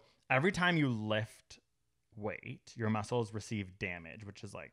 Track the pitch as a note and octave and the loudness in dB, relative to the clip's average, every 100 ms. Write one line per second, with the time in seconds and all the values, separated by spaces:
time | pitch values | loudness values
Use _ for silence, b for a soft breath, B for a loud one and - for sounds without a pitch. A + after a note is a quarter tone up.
0 | b b - C3 F3+ E3+ F3+ E3+ C#3 A2+ | b b 0 4 4 4 4 6 4 2
1 | G#2+ G#2+ A2+ - _ - _ _ _ _ | 0 0 -2 -8 _ -20 _ _ _ _
2 | _ G#2+ G#2 D#2 - C3 - B2 A2 A2 | _ -8 -6 -6 -10 -14 -14 -2 2 2
3 | G#2 B2 G#2+ G#2+ - G#2+ F#2 F#2 F#2+ F2 | 2 0 0 -4 -4 -4 -4 -6 -6 -6
4 | D#2+ G#2 G2+ G2 G2+ G2+ C#2+ | -10 -14 -14 -12 -12 -12 -14